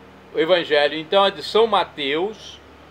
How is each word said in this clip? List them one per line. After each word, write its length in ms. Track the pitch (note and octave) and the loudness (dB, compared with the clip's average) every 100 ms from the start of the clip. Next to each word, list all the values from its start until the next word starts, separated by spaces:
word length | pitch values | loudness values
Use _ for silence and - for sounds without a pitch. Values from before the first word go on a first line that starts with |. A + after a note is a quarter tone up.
| - - - | -20 -20 -8
O 60 | - | -2
Evangelho, 580 | D#3+ F3+ D3 D3 D3 D3+ | 2 0 2 2 0 -2
então, 260 | D#3 G3 | -2 2
é 60 | G3 | 2
de 140 | D3 | 0
São 240 | - G#3 A3+ | -2 2 2
Mateus, 920 | G3 E3 - C#3 D3+ G3 G#3+ - - - - - | 2 -2 -6 -4 -2 -4 -8 -18 -20 -20 -20 -20